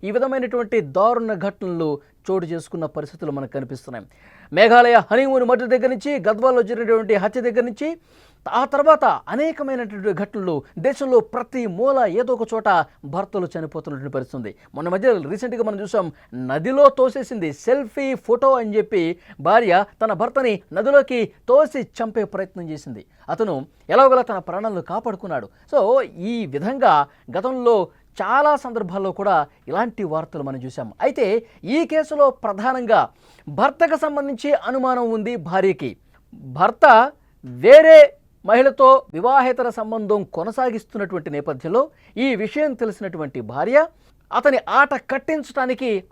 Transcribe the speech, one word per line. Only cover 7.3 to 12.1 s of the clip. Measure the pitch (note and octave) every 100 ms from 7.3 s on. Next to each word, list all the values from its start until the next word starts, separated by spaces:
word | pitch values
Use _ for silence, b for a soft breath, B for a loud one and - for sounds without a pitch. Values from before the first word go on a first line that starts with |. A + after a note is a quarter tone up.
| B3+
దగ్గర | A#3+ A3+
నుంచి, | B3 G#3 D4+ E4+ b b b b -
ఆ | A#3 C#4
తర్వాత | C#4 D4 D4+ B3+ D3 -
అనేకమైనటువంటి | A3 D#4 D#4 C4+ B3+ A3+ G#3 G3+
ఘటనలు | F3 G3+ G#3 F#3 D3 - b
దేశంలో | A3+ C#4 C4+ B3
ప్రతి | A3 B3 A#3 C4 A3+
మూల | F3 C4 C4+
ఏదో | G#3